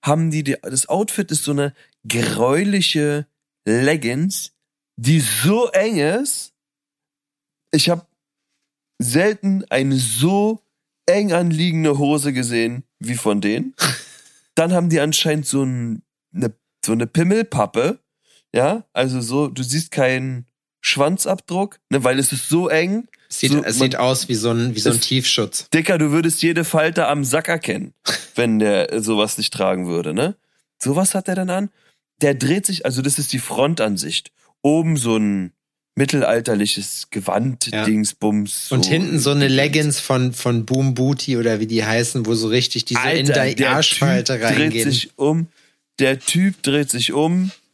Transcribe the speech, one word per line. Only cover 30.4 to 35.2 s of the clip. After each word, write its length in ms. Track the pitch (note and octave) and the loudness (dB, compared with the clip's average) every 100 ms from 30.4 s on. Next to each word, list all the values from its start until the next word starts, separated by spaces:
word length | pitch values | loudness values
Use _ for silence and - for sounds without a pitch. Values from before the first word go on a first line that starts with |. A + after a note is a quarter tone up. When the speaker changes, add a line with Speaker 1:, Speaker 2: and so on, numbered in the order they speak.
| _ _ _ _ | _ _ _ _
Speaker 1:
Sowas 320 | C3 C#3+ F#3+ G3 | -2 0 0 0
hat 120 | F#3 | -4
er 60 | F#3 | -4
dann 140 | F#3 | -2
an. 200 | F#3 G3+ _ _ _ _ _ | -2 -4 _ _ _ _ _
Der 140 | D3 C3+ | 0 2
dreht 300 | C3 F3+ G3 | 2 0 0
sich, 200 | F#3+ - | -4 -4
also 160 | B2+ | -2
das 160 | C3 C#3+ | -2 -2
ist 120 | C#3+ | -2
die 80 | C3 | -4
Frontansicht. 920 | - G#2+ C#3 E3 A2 G2 - - - _ _ _ | -4 0 0 0 -2 -2 -4 -6 -8 _ _ _
Oben 340 | C#3 D#3 E3 D#3 | 0 2 2 0
so 180 | A#2 | 2
ein 380 | A2 | 0